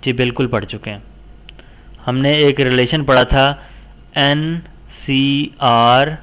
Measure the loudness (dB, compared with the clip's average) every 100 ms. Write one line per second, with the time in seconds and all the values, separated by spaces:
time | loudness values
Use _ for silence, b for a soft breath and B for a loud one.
0 | -4 -2 -4 -2 -4 -4 -6 -14 -14 -16
1 | -18 -20 -20 -20 -20 -20 b b b b
2 | -6 -2 0 2 2 2 0 2 0 -2
3 | 2 2 2 2 2 -2 B B B B
4 | -12 -2 0 0 -2 -6 -10 -20 -20 -16
5 | -4 0 0 -2 -4 -4 0 4 4 4
6 | 2 -4